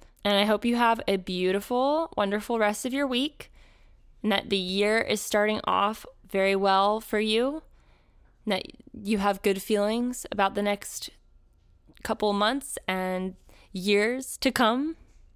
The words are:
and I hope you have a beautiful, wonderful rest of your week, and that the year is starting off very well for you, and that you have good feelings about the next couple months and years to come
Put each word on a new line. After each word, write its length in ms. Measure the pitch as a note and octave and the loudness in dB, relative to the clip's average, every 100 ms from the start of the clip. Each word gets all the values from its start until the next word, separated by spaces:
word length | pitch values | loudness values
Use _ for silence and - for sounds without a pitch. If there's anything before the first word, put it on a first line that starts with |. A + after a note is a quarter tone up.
| - _ | -20 _
and 120 | G3+ G3+ | 0 2
I 100 | G#3 | 2
hope 200 | G#3+ A#3+ | 2 2
you 100 | A#3+ | 2
have 260 | A#3 A#3 - | 2 2 0
a 100 | F#3+ | -2
beautiful, 960 | F3+ F3+ F3+ G3 - B3 C4+ D4+ E4 - | -2 -2 0 0 0 0 2 0 -2 -2
wonderful 420 | G3+ G#3 G#3 A#3 | -2 -2 -2 0
rest 260 | G#3 G#3 B3+ | 0 0 -4
of 80 | |
your 140 | C4+ C#4+ | -2 0
week, 440 | B3 D4 - - - - - - - - - | 0 -2 -6 -20 -20 -20 -20 -20 -20 -20 -6
and 100 | G#3 | -2
that 180 | G3 - | 0 0
the 80 | G3 | -2
year 420 | F#3 G3 G3+ A3 | -2 0 2 2
is 220 | - G#3+ | 0 -4
starting 400 | - G#3 G#3+ G#3+ | 0 0 2 0
off 420 | - F#3 G3+ A3 - - - | 0 2 0 -2 -12 -20 -6
very 280 | G3 F#3+ G3 | 0 2 2
well 440 | G3 F#3+ G3+ A3 | 4 4 4 0
for 200 | - G#3+ | -2 -2
you, 440 | A3 A3 C4 D#4 - - - - _ _ _ _ G#3+ | 2 2 0 -4 -12 -20 -20 -20 _ _ _ _ -4
and 80 | |
that 100 | F#3+ - - - | -4 -6 -16 -20
you 260 | - G3+ G#3+ | -10 -2 0
have 220 | G3+ F#3+ | 0 2
good 200 | G3+ F#3+ | 0 0
feelings 640 | - G#3 G#3 A3+ B3 B3 - | 0 0 2 0 -2 -6 -8
about 240 | G3+ G3 G3+ | 0 0 0
the 60 | |
next 480 | G3+ G3+ - - - - _ - _ _ _ _ _ - | -2 -2 -6 -12 -14 -18 _ -20 _ _ _ _ _ -10
couple 300 | - - G#3 | -4 0 0
months 440 | G3+ G#3 C#4 - - - | 2 2 0 -6 -10 -6
and 480 | F#3+ F#3 F#3 F#3 - - - - | -4 -2 -4 -4 -8 -20 -20 -14
years 680 | F#3 F#3+ G3+ A3 B3+ C4 - | -6 2 2 2 -2 -8 -2
to 140 | C4+ | 0
come 440 | B3 A3+ B3 D4+ D#4+ - - - | 4 4 2 -2 -6 -14 -20 -20